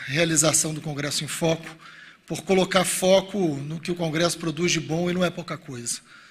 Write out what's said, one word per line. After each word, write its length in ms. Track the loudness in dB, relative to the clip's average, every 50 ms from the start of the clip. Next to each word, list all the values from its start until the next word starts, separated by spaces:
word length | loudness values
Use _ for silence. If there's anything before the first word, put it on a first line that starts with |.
| -6
realização 680 | -2 0 2 2 2 4 4 4 4 4 2 0 -2 -4
do 80 | -6
Congresso 420 | -6 -6 -6 -6 -4 -4 -4 -4 -4
em 40 |
Foco, 500 | -6 -4 0 0 0 0 0 -4 -10 -18 -18 -20 -20 -20 -20 -20 -20 -20 _ _
por 160 | -10 -10 -6
colocar 440 | 0 2 4 4 4 4 2 2 2
foco 720 | 2 0 2 4 6 6 6 4 2 0 0 0 0 0
no 220 | -2 -6 -8 -10 -8
que 120 | -6 -6
o 40 | -4
Congresso 440 | -2 -2 -2 2 2 2 0 0 -2
produz 320 | -4 -4 -2 0 0 0
de 80 | 0 0
bom 320 | -2 -2 -2 0 0 0
e 20 | 0
não 100 | 0 0
é 60 | 0
pouca 300 | -2 -6 -10 -10 -12 -12
coisa. 400 | -12 -12 -12 -8 -8 -8 -8 -8 -10 -18 -20 -20 -20 -20